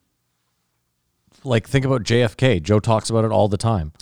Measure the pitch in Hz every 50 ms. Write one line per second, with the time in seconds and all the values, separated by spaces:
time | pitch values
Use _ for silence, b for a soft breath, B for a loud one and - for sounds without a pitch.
0 | _ _ _ _ _ _ _ _ _ _ _ _ _ _ _ _ _ _ _ _
1 | _ _ _ _ _ _ _ _ - 135 120 113 - - - 135 131 131 135 123
2 | 95 - 120 120 123 107 - - 131 131 110 87 78 101 104 107 - 113 113 107
3 | - - 113 113 110 110 107 104 104 98 101 95 - 113 113 92 78 76 - -